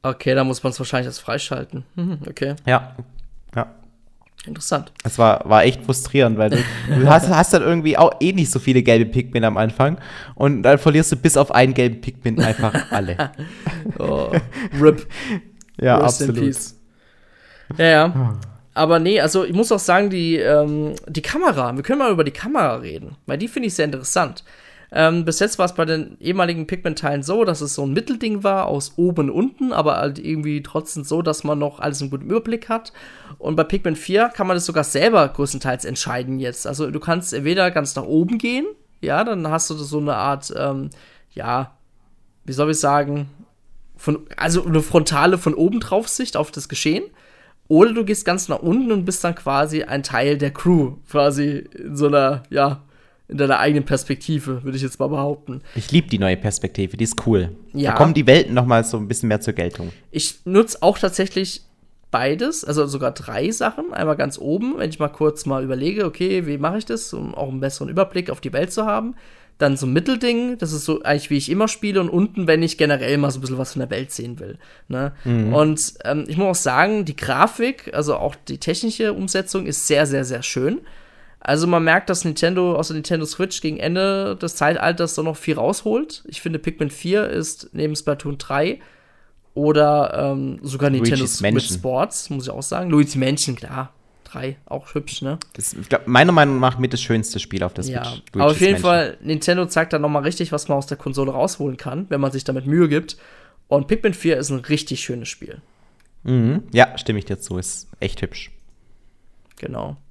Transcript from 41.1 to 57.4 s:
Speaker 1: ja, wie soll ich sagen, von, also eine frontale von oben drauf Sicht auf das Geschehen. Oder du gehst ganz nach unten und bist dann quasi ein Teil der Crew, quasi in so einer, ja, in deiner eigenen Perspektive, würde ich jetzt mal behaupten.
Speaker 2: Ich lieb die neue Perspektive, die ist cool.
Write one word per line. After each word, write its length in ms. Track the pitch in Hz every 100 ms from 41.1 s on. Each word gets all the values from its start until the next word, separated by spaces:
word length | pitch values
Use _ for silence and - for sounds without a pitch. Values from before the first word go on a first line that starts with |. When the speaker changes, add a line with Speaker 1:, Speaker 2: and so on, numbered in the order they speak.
| _ _
Speaker 1:
ja, 400 | - - 123 135 _ _ _ _ _ _ _
wie 80 | -
soll 180 | 131 151
ich 80 | 151
sagen, 480 | 143 143 143 147 139 - - _ - - - -
von, 300 | - 151 - -
also 300 | 160 170 180
eine 160 | 156
frontale 560 | 147 170 156 143 165 185
von 160 | -
oben 260 | 151 170 226
drauf 300 | - 190 226
Sicht 260 | - 254 -
auf 160 | 156
das 160 | - -
Geschehen. 360 | 135 151 170 403 _ _ _ _ _ _
Oder 240 | 156 220
du 100 | 226
gehst 220 | 208 208 -
ganz 240 | 185 -
nach 100 | 143
unten 320 | 165 220 247
und 140 | 208 180
bist 180 | 185
dann 120 | 175 170
quasi 480 | - 139 151 156
ein 200 | - 139
Teil 340 | 135 120 135 147
der 140 | 143
Crew, 440 | - 175 175 131 135 -
quasi 540 | 147 143 139 147 143 - -
in 180 | - 143
so 120 | 147
einer, 360 | 143 135 143 -
ja, 320 | 139 139 139 - _ _ _ _
in 80 | 143
deiner 220 | 139 135
eigenen 260 | 143 147 139
Perspektive, 800 | 135 - 135 - 151 135 127 131
würde 100 | 135
ich 80 |
jetzt 160 | 135 -
mal 80 | 135
behaupten. 540 | 147 143 143 - 131 - 120
Speaker 2:
Ich 140 | -
lieb 200 | 139 147
die 100 | 104
neue 160 | 98 92
Perspektive, 640 | 107 - 95 - 95 -
die 80 | 113
ist 200 | - -
cool. 260 | 104